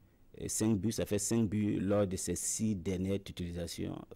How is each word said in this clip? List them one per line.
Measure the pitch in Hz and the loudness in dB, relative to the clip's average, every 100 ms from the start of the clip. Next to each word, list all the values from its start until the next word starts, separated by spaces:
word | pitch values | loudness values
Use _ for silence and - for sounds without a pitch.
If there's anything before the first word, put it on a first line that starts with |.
| - _ - - | -20 _ -20 -10
Et | - | -6
cinq | - 110 107 | 0 2 2
buts, | 107 | 2
ça | 113 90 | 0 0
fait | 104 | 0
cinq | - 117 110 | 2 2 2
buts | 107 104 104 | 2 2 2
lors | 92 101 101 | 2 4 2
de | 90 | 0
ses | - | -2
six | 87 - - 110 | -2 -2 0 0
dernières | 101 82 90 92 98 | 0 -2 -2 0 -2
titularisations. | - - 87 87 85 - 95 - - | -4 -6 -6 -4 -6 -4 -6 -6 -10